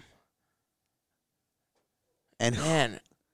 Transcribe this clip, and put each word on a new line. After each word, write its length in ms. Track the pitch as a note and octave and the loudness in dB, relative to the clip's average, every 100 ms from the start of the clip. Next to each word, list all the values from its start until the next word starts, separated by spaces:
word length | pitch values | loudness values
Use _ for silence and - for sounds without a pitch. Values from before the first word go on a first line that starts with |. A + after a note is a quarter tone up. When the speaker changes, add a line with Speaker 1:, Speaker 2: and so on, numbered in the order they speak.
| - _ _ _ _ _ _ _ _ _ _ _ _ _ _ _ _ _ _ _ _ _ _ - | -20 _ _ _ _ _ _ _ _ _ _ _ _ _ _ _ _ _ _ _ _ _ _ -4
Speaker 1:
And 160 | A#2 A#2 | -2 0
who 80 | |
Speaker 2:
man, 360 | D#3 D#3+ B2 G2+ - _ _ | 0 2 0 -2 -18 _ _